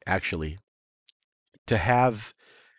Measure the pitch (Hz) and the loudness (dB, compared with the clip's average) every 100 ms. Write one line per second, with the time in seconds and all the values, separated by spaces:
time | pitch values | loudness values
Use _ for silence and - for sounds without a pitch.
0 | - 95 - 85 78 87 _ _ _ _ | -4 -2 -2 -4 -6 -8 _ _ _ _
1 | _ _ _ _ _ _ - 113 98 123 | _ _ _ _ _ _ -2 0 2 4
2 | 127 110 110 - _ - _ | 4 0 -10 -20 _ -20 _